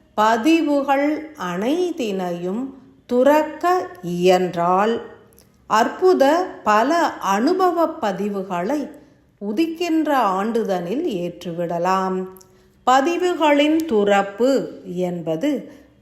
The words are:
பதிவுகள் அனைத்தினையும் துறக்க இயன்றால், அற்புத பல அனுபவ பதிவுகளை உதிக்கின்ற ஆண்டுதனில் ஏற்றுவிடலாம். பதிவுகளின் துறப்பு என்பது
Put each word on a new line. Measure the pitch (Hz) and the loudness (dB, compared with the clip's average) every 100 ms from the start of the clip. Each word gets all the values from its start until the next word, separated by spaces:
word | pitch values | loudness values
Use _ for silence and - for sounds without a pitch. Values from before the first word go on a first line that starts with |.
| _ | _
பதிவுகள் | - 214 233 269 330 302 285 277 277 294 302 - - | 0 2 2 2 2 2 0 0 0 0 -2 -8 -10
அனைத்தினையும் | 180 175 233 339 359 311 226 196 180 175 180 214 269 - - _ - | -8 -4 -2 -2 -2 -4 -4 -4 -4 -6 -6 -6 -8 -12 -20 _ -2
துறக்க | 247 269 302 302 - 349 359 - - 170 | 2 4 4 0 -2 0 0 -2 -10 -8
இயன்றால், | 175 180 185 180 170 170 185 220 233 - - - _ _ _ - | 0 4 4 2 0 0 2 2 -2 -8 -18 -20 _ _ _ -2
அற்புத | 214 254 - 370 277 269 339 370 - | 2 2 2 4 6 4 4 -2 -4
பல | 214 214 254 339 277 - 185 | 2 2 4 2 0 -2 -2
அனுபவ | 202 269 370 370 330 320 - | 0 2 2 2 2 -2 -2
பதிவுகளை | 214 185 208 196 190 175 190 294 240 - - _ _ _ | -4 -2 -4 -6 -6 -4 -2 -4 -6 -12 -20 _ _ _
உதிக்கின்ற | 202 214 330 330 339 320 294 269 208 | -6 -2 -2 -2 -2 0 2 2 2
ஆண்டுதனில் | 185 220 226 196 180 170 254 349 185 | 0 -2 -2 -2 -2 -2 -4 -4 -4
ஏற்றுவிடலாம். | 175 - 180 165 170 170 180 190 190 185 185 185 - _ _ _ - | -6 -8 -10 -6 -4 -2 0 0 0 -4 -6 -14 -20 _ _ _ 2
பதிவுகளின் | 262 294 349 359 311 311 294 302 320 320 | 4 2 0 -2 2 2 4 4 2 0
துறப்பு | 214 202 202 196 - 254 254 - - 185 180 | 2 4 2 0 0 2 2 -2 -10 -10 -6
என்பது | 180 175 160 160 294 247 - - _ _ | -4 -4 -4 -2 -2 -4 -6 -20 _ _